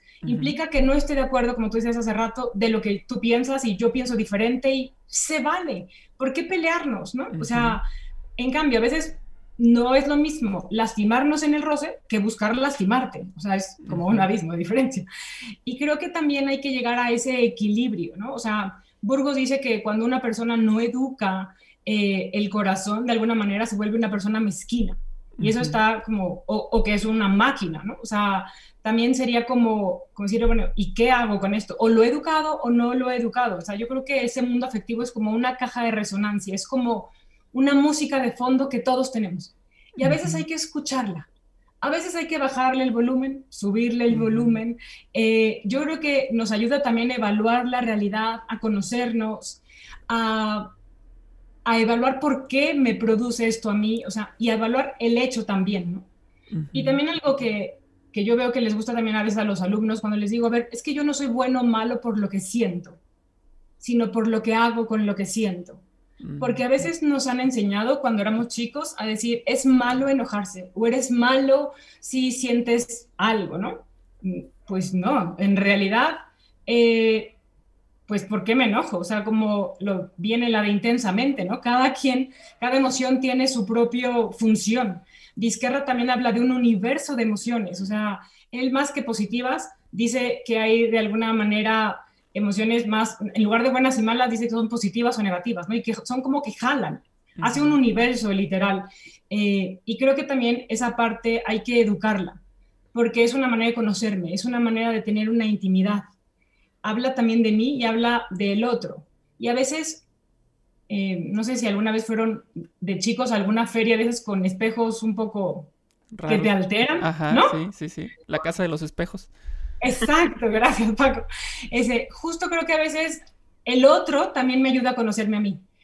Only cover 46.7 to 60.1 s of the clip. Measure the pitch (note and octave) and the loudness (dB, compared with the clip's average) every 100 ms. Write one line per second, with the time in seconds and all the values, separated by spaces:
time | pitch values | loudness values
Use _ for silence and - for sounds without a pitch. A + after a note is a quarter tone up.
46.7 | C#4 C4+ A3+ A#3+ B3 G#3+ G#3+ A3 A#3+ B3 | 0 2 2 0 0 0 2 2 2 0
47.7 | B3 A#3 G#3+ G3+ G#3+ A3 A3+ - A3+ A3 | -2 -2 0 -2 -2 -2 -4 -8 -6 -2
48.7 | G3+ G3 A#3+ B3 A3+ A3 G#3+ - - _ | -2 -2 -2 -2 -2 -2 -6 -10 -18 _
49.7 | - - - - A3+ A3+ A3 G#3+ G#3+ F#3 | -20 -20 -16 -4 -2 0 0 0 -4 -6
50.7 | - - - - - - - - - - | -14 -20 -20 -20 -20 -20 -20 -20 -8 0
51.7 | A3+ A3 A#3 C4+ C4 D4 C4+ - C4+ D4+ | 2 4 4 2 0 0 -2 -2 0 2
52.7 | D4 B3 F#3+ A3 A3 A#3+ A3+ A3+ A3 A3 | 2 2 2 2 2 0 0 -2 -2 -2
53.7 | G#3 G#3+ A3+ - G#3+ G#3 - A#3 A3 A3+ | 0 0 -2 -4 -8 -8 -4 0 0 2
54.7 | B3+ C4+ - A#3 A#3+ B3+ A#3 G#3+ G3 F#3+ | 0 -2 0 2 2 0 -2 -2 0 0
55.7 | F#3+ F3 F#3 - _ _ _ - D#3+ D3+ | -2 -4 -8 -12 _ _ _ -10 -8 -4
56.7 | C4 C4 C#4 D4+ E4 D4+ C4+ A#3 G#3 F#3+ | -2 0 0 0 -2 0 0 0 -4 -6
57.7 | - _ _ _ G#3+ G3+ A#3 B3 B3 A3+ | -12 _ _ _ -4 2 2 2 0 0
58.7 | G#3+ A3 A#3 A3 G#3+ G#3+ G#3 G#3 F#3+ F#3 | -2 -4 -2 -2 0 0 0 -2 -2 0
59.7 | G#3+ A3 G#3+ G#3+ | 0 0 -2 -2